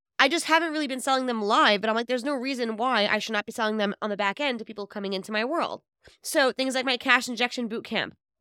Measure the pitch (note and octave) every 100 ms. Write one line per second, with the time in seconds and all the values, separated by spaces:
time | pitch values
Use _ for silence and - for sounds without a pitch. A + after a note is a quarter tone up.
0 | _ - C4+ E4 - D#4+ E4 D4+ C#4+ B3+
1 | C#4 C4 B3+ A3+ G3+ B3+ C4+ G#3 A3 A3
2 | A#3+ B3+ B3+ C#4 C4 B3+ A#3 A3 B3+ A#3
3 | G3+ G#3+ G#3 G#3+ G#3+ A#3 A3 G#3+ G3+ -
4 | G#3+ G3+ G3+ G3+ C#4+ A#3 A3 - G3+ G#3+
5 | G3 F#3+ F#3+ G#3+ A#3+ E4 E2+ F2 _ _
6 | - _ - D4+ C4 - C4 B3+ B3+ B3
7 | C4 B3 B3 A3+ A#3+ - A#3 A3 - G#3
8 | A2 - _ _